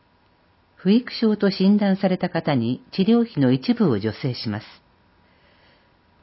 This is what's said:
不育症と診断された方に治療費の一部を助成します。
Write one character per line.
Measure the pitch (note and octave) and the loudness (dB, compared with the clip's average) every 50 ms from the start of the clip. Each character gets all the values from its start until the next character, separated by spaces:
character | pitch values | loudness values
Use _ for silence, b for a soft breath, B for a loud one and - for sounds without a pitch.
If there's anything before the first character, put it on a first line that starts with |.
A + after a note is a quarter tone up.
| _ _ _ _ _ _ _ _ _ _ _ _ _ _ _ | _ _ _ _ _ _ _ _ _ _ _ _ _ _ _
不 | _ - F#3 | _ 0 2
育 | G#3 A#3+ B3 - | 2 2 2 -2
症 | - - A#3 A3 G#3+ | -6 -2 0 0 0
と | G3+ - G3 | 0 0 -2
診 | F#3+ - F#3+ G3 G#3 | 0 2 2 2 4
断 | G#3 G#3+ G3 F#3+ | 4 2 0 0
さ | F#3+ - | 0 0
れ | F#3+ F#3 F3+ | -2 -2 -2
た | - F3 | -4 -4
方 | - E3 D#3+ - D3 | -4 -4 -2 0 0
に | B2+ A2+ A2+ B2+ - - _ | 0 0 -2 -4 -6 -10 _
治 | - - | -4 -2
療 | F#3+ G#3 A3+ A#3 A#3 | 2 2 2 2 2
費 | A3+ - D3 | 0 0 0
の | C#3 B2 | 2 2
一 | C3 C3+ - - A#3+ | 2 2 0 -2 0
部 | A#3 A3 E3 | 2 2 0
を | A#2+ | 0
助 | G2+ G2 A2 G#2+ - | 0 -2 -4 -6 -6
成 | - C3+ A#2+ | -6 -8 -8
し | - - | -6 -8
ま | A#2 G#2 G#2+ | -8 -8 -8
す。 | - - - - _ _ _ _ _ _ _ _ b b b b b b b b b b b b b b b b b _ _ _ | -10 -14 -20 -20 _ _ _ _ _ _ _ _ b b b b b b b b b b b b b b b b b _ _ _